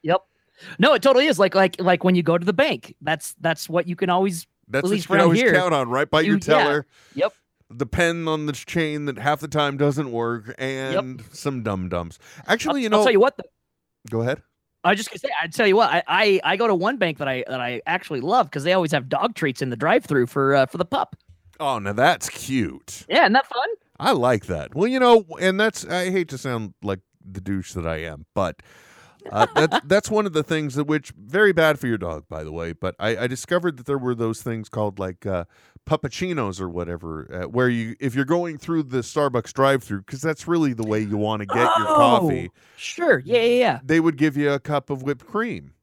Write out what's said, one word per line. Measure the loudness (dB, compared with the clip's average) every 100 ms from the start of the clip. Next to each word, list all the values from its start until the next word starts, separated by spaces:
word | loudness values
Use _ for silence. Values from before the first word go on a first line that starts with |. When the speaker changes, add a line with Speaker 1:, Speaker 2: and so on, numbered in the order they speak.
Speaker 1:
Yep. | 0 -2 _ _ _ _ -20 2
No, | 4
it | 6
totally | 6 6 4
is. | 4
Like, | 4
like, | 4 2 2
like | 2 2
when | 4
you | 4
go | 4 2
to |
the | 2
bank, | 2 2 0 -8 -10
that's, | -6 -4 -6 -4
that's | -4 -4 -2
what | -2 -2
you | -4
can | 0
always, | 2 2 -2 -12 _ _
Speaker 2:
That's | -2
Speaker 1:
at |
Speaker 2:
what | 0
Speaker 1:
least | -2
Speaker 2:
you | 2
can | 4
Speaker 1:
around | 6
Speaker 2:
always | 6
Speaker 1:
here, | 6
Speaker 2:
count | 4 4
on, | 2 2
right? | 0 2
By | 2
your | 2
Speaker 1:
you, | 2 4
yeah. | 4
Speaker 2:
teller. | 4 2 -4 _ _
Speaker 1:
Yep. | -4 -4 _ _ _ _
Speaker 2:
The | -8 -4
pen | 2 2 2 -2
on | -2 -4
the |
chain | -8 -6 -2 -2 -2 -6
that | -4
half | -2 -2
the | -2
time | -2 -2 2
doesn't | 0 0 -4
work, | -2 -2 -4 -10
Speaker 1:
Yep. | -8
Speaker 2:
and | -6 -6 -4 -4 -4 -10 -16
some | -8 -6 -4
Dum | -4 -4 -4
Dums. | -6 -6 -14 -20 -20 -4
Actually, | -2 0 -2
Speaker 1:
I'll, |
Speaker 2:
you | 2
know, | 2
Speaker 1:
I'll |
tell | 4
you | 6
what, | 4 2
though. | -20 _ _ _ _ _ -6
Speaker 2:
Go | -4
ahead. | -2 -4 _ _ _ _
Speaker 1:
I | 0
was | 0
just | -2
gonna | -10
say, | -8 -6
I | -6
tell | 2 4
you | 6
what, | 4
I, | 2 0
I, | 2 4 2
I | 2 0
go | 2
to |
one | 2 0 0
bank | -2 -2
that | -4
I, | -4 -4
that | -6
I | -6 -6 -4
actually | -4 -4 -6
love | 0 0 0
'cause | -2
they | 0
always | 0 2
have | -2 -2
dog | -2 -2
treats | -2 -4 -2
in | -6
the | -2
drive-thru | 2 2 2 0 0
for, | 0 2
uh, | 4 2
for | 0
the |
pup. | -4 -4 -4 -8 _ -20 _ _
Speaker 2:
Oh, | -4 -2
now | -4
that's | 2 2 2 -4
cute. | -12 -4 -2 -2 -6 -16 -18 -2
Speaker 1:
Yeah, | 2
isn't | 4
that | 4 0
fun? | -4 -6 -6 _ _
Speaker 2:
I | 0
like | 2 2 0 -2
that. | -8 -8 -4
Well, | -2
you | 4
know, | 6 6 4 -2
and | -2 2
that's, | -2 -2
I | -6 -4 -2
hate | -2 -2
to | -6
sound | -6 -6 -6 -8
like | -6 -6 _ _
the | -18 -12
douche | -4 -4 -4
that | -8 -6
I | -6
am, | -8 -12 -8
but, | -2 -2 -4 -20 -20 -20 -20 -20 _ -8
uh, | -2 0
Speaker 1:
<laughs> | 2
Speaker 2:
that's, | 2 0
that's | 2 0 2
one | -2
of | 0
the | -2
things | -2 -2 -2 -4
that, |
which, | -2 -2 -4 -20
very | -6 2 4
bad | 6 4 2
for | -2
your | -2
dog, | -4 -8 -10
by | -12
the | -10
way, | -8 -8
but | -6 -8 -4
I, | -4 -2
I | -4
discovered | -6 -2 -2 -2 -6
that | -6
there | -4
were | -2
those | -2 -2 -4
things | -6 -8 -6
called, | -4 -4 -4
like, | -10 -8 -4
uh, | -4 -6 _ _ -20
puppuccinos | -4 -4 -4 -6 -6 -4 -4 -6
or | -8
whatever, | -6 -6 -8 -10 -12 -10 -10
uh, | -4
where | 0 0
you, | 0 -6 -6
if | -6
you're | -4
going | 0 0 -2 -8
through | -4 -4
the | -2 -4
Starbucks | -2 -2 0 0 -4
drive-thru, | 0 2 2 -2 -10
'cause | -8 -6
that's | -4 -6 -2
really | 0 0
the | -2
way | -2 -2
you | -2 -2
wanna | 0 -2 -2
get | 0
your | 2 2 2
Speaker 1:
Oh, | 4
Speaker 2:
coffee. | 6 4 2 -2 -6 _ _ -16
Speaker 1:
sure. | -14 -2 2 2
Yeah, | 4 2
yeah, | 4 4
yeah. | 2 0
Speaker 2:
They | 2 4
would | 4 2
give | 0 2
you | 0
a | 0
cup | -2 -4 -2
of | -6
whipped | -4 -6 -6
cream. | -6 -4 -8 -12 _